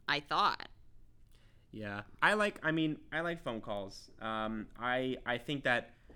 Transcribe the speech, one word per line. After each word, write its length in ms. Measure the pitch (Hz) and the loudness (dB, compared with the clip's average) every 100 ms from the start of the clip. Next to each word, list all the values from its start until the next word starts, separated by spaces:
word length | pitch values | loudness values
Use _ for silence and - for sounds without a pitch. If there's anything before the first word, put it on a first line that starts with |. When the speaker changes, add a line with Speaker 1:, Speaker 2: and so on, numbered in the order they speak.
| - | 0
Speaker 1:
I 120 | 143 | 0
thought. 480 | 147 151 196 - - - - - - - - - - - - | 2 4 4 2 -4 -16 -20 -20 -20 -20 -20 -20 -20 -20 -16
Speaker 2:
Yeah. 320 | 107 104 101 101 - | -8 -6 -6 -8 4
I 120 | 160 214 | 6 6
like, 240 | 208 - | 4 0
I 80 | 156 | 0
mean, 260 | 160 156 151 - | 2 2 0 -4
I 100 | 151 | -2
like 200 | 170 170 | -2 -2
phone 160 | - 113 | -4 -4
calls. 480 | 110 104 98 - - - | -4 -4 -6 -10 -18 -8
Um, 460 | 110 110 110 110 107 - | -4 -2 -2 -2 -6 -4
I, 380 | 120 127 131 131 - | 0 0 0 -2 -2
I 120 | 120 | -4
think 260 | - 143 | -2 -2
that 320 | 135 120 - - - | 2 2 0 -10 -20